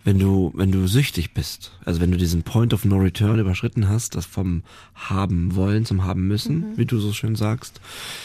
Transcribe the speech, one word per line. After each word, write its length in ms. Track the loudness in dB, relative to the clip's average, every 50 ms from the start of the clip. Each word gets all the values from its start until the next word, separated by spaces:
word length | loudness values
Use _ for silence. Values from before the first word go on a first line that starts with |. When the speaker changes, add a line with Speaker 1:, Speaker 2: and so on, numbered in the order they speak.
| 0
Speaker 1:
wenn 140 | 2 4 4
du, 340 | 4 4 4 4 2 0 0
wenn 160 | 0 2 2
du 160 | 2 2 2 2
süchtig 460 | 2 2 2 0 -2 -4 -6 -4 -6
bist, 380 | -6 -6 -6 -10 -14 -16 -20 -20 -10 -4
also 160 | -2 0 2
wenn 120 | 2 2
du 60 | 2 2
diesen 260 | 2 2 2 0 -2
Point 300 | 0 0 2 2 2 2
of 120 | 2 2
No 120 | 2 4 4
Return 420 | 2 2 2 2 2 2 2 2
überschritten 500 | 2 0 0 -2 -4 -4 -2 0 0 0
hast, 260 | 0 0 -2 -4 -6
das 100 | -8 -10
vom 380 | -6 -6 -4 -2 -2 -2 -4 -6 -10 -16 -20 -20 -20 _
Haben 600 | -16 -8 -4 -4 -2 -2 0 0 0 0 0 0
wollen 300 | 0 0 2 2 0 0
zum 200 | 0 0 0 0
Haben 220 | 0 -2 0 0 0
müssen, 320 | 0 -2 -2 -2 -2 -2 -4 -4
Speaker 2:
Mhm. 60 | -2 -2
Speaker 1:
wie 80 | -2
du 140 | 0 0 -2
so 120 | -2 -2
schön 240 | -4 -4 -4 -4 -2
sagst, 460 | -2 -2 -2 -2 -4 -6 -12 -20 -20 -20 -18 -16 -16 -14 -14 -14 -14